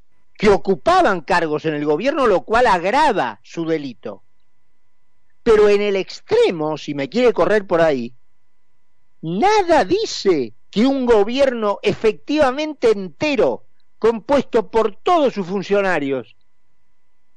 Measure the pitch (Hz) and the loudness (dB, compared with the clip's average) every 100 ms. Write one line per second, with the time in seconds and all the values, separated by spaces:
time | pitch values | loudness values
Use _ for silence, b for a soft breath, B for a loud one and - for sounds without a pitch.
0 | - - - - 214 196 - 190 - 370 | -20 -20 -20 -2 2 2 2 -2 2 4
1 | 247 185 - 180 165 151 156 147 147 151 | 4 0 -2 -2 0 -2 -2 -4 0 0
2 | 247 311 254 180 - 226 247 185 175 254 | 0 0 2 2 2 2 4 2 2 2
3 | 311 196 127 107 - - 160 160 139 120 | 2 0 -4 -8 -14 -10 -4 -4 -6 -12
4 | 117 98 - - - - - - - - | -14 -16 -20 -20 -20 -20 -20 -20 -20 -20
5 | - - - - - 214 208 202 208 196 | -20 -20 -20 -8 2 4 4 4 0 -2
6 | 175 - - 440 453 175 151 151 - 143 | -4 -12 -4 0 2 0 -4 -6 -8 -6
7 | 139 208 247 202 170 214 196 170 165 139 | -4 2 2 2 2 0 0 2 2 0
8 | 117 - - - - - - - - - | -6 -12 -20 -20 -20 -20 -20 -20 -20 -20
9 | - - 160 180 359 427 349 320 233 392 | -20 -14 -8 -2 2 2 2 2 2 -2
10 | 440 - - 160 113 - - 196 262 277 | -2 -4 0 0 -2 -10 -8 -2 0 0
11 | 247 220 196 254 269 240 208 202 214 - | 2 2 2 0 0 0 -4 -2 -4 0
12 | 220 214 - 302 269 262 311 302 233 208 | -2 -2 -4 0 0 0 -6 -2 0 0
13 | 185 - 302 190 156 104 - - - - | -4 -6 -4 0 0 -2 -10 -20 -20 -2
14 | 220 226 - 285 - 233 - 226 220 196 | -2 -2 -2 -2 0 -2 0 0 -2 -2
15 | - 349 277 202 170 196 175 202 196 170 | 0 2 2 -2 -6 -6 -2 0 0 -2
16 | 139 131 110 - - - - - - - | -2 -4 -8 -20 -20 -20 -20 -20 -20 -20
17 | - - - | -20 -20 -20